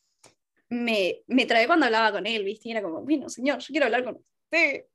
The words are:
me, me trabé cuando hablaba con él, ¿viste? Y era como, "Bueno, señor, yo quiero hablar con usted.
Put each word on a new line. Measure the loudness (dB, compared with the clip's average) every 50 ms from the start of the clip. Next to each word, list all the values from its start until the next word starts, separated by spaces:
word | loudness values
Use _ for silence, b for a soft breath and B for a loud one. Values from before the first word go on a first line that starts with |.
| _ _ _ _ _ -20 _ _ _ _ _ _ _ _
me, | -6 -4 -2 -2 0 0 0 -2 -4 -6 _
me | 0 2 2 2
trabé | 4 4 4 4
cuando | 4 4 4 4
hablaba | 4 4 2 2 2
con | 0 -2 -4
él, | -4 -4 -4 -4
¿viste? | -6 -8 -8 -10 -8
Y |
era | -6 -6
como, | -6 -6 -8 -8
"Bueno, | -2 -2 -2 -2 -2 -6
señor, | -8 -4 -2 -2 -2 -2
yo | -6 -6
quiero | -2 0 2
hablar | 2 2 0 -2
con | -4 -8
usted. | -12 _ _ _ _ _ _ 0 2 2 2 0 -4 -10 _